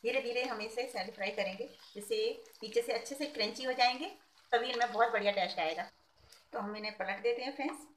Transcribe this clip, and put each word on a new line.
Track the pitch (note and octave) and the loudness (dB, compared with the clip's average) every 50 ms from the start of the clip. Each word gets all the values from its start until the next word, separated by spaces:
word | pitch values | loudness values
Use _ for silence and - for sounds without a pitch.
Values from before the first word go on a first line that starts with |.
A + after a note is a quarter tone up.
धीरे-धीरे | - A#3 C4 C4+ B3 A#3+ A#3 B3 B3+ | 0 2 0 0 0 0 -2 0 0
हम | C4 A#3 G#3 | -2 -2 -4
इसे | G#3+ A3+ A3+ B3 B3 - | -6 -6 -4 -4 -4 -4
शैलो | - G#3+ F#3 G#3 | -4 -6 -6 -6
fry | - - G3 G3+ | -4 -4 -4 -4
करेंगे, | G#3 - G3 F#3+ F#3+ G3 A#3 - - - - - - | 0 0 -2 -2 -2 -6 -8 -10 -10 -18 -20 -14 -12
जिससे | G#3 G3+ - A3+ | -12 -4 -2 0
ये | G#3+ - A#4+ - - - - - - | 2 2 0 0 -4 -10 -18 -16 -12
पीछे | - F#3+ - A#3 | -12 0 2 2
से | A#3 - | 2 2
अच्छे | A#3 A#3 - - C#4 | -2 -2 -2 -4 -4
से | C4+ D4+ C#4 | -4 -4 -4
crunchy | - A3 G#3+ G#3+ A#3 - C4 | -2 -2 -2 -2 -2 -4 -2
हो | C4 | -2
जाएंगे, | B3+ B3+ B3 B3 B3+ C4 D#4 G4 - - - _ _ - _ _ | 4 6 6 6 6 2 -6 -8 -8 -12 -20 _ _ -20 _ _
तभी | - A#3 A#3 B3+ | 2 2 4 2
इनमें | B3 A#3 A#3+ A#3 | 2 2 2 2
बहुत | G#3 G#3+ A#3 A#3 | 6 4 4 6
बढ़िया | A#3 G#3 G3+ G3+ | 6 4 4 4
टेस्ट | G3 G3 F3+ - - F#3 | 4 4 0 0 0 0
आएगा। | E3 D#3+ E3 F3 - - _ _ _ _ _ _ - - - - _ _ | 0 0 0 -2 -6 -8 _ _ _ _ _ _ -20 -20 -20 -20 _ _
तो | - A#3 | -6 -4
हम | G#3 G#3 G#3+ | -4 -4 -4
इन्हें | G#3+ G#3 G#3+ G#3 | -4 -6 -6 -4
पलट | - F#3+ F3+ G3 G3+ | -4 -4 -4 -4 0
देते | G#3 A#3 A#3+ A#3+ | 2 2 2 2
हैं | B3 C4+ C#4+ | -2 -6 -4
friends। | D4 C4+ D#4 D#4 - - - - | -2 -2 -2 -4 -6 -12 -18 -20